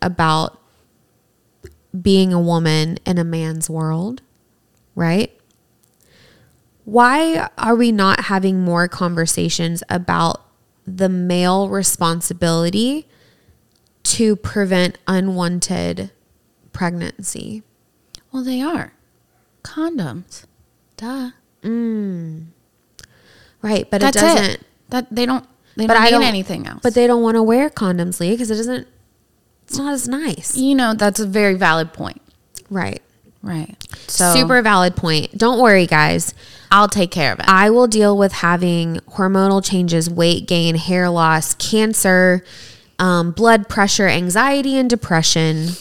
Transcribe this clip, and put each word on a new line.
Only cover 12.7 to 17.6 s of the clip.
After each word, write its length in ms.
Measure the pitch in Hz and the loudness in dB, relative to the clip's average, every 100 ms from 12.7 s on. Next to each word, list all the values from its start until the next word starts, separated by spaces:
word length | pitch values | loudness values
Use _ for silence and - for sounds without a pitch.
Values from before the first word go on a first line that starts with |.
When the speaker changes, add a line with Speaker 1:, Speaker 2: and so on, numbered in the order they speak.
| 202 240 302 - _ _ _ _ _ _ _ _ _ | 0 -2 -4 -8 _ _ _ _ _ _ _ _ _
Speaker 1:
to 320 | - - 220 208 | -4 0 0 0
prevent 600 | - 208 190 185 180 - - | -4 -4 0 0 0 -4 -4
unwanted 1040 | 185 190 185 175 175 - 175 - 180 196 _ _ _ _ _ _ | -2 -2 -2 -2 -4 -4 -4 -4 -6 -12 _ _ _ _ _ _
pregnancy? 880 | - 175 175 175 - 185 - - 214 | -6 -6 -4 -10 -10 -12 -12 -12 -14